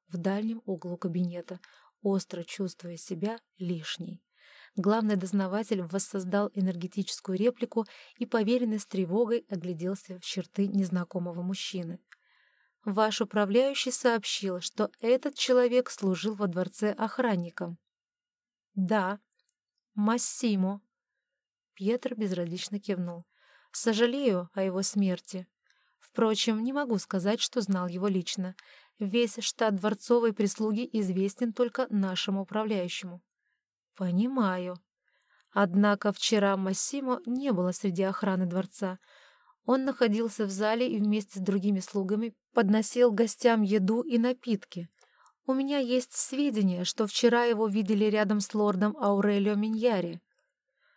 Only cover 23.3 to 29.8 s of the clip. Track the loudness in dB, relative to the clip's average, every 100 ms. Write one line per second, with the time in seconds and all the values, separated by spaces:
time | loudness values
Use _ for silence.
23.3 | _ _ _ _ -2 0 2 2 2 2
24.3 | 2 -2 -2 -2 0 0 2 2 0 -6
25.3 | -12 -12 _ _ _ _ _ -8 0 2
26.3 | 2 0 0 0 -2 0 -2 -2 -2 -2
27.3 | -2 -2 -2 -2 -2 -2 -2 0 0 -2
28.3 | -6 -6 -10 -20 -20 _ -8 -2 0 0
29.3 | -2 -4 0 0 2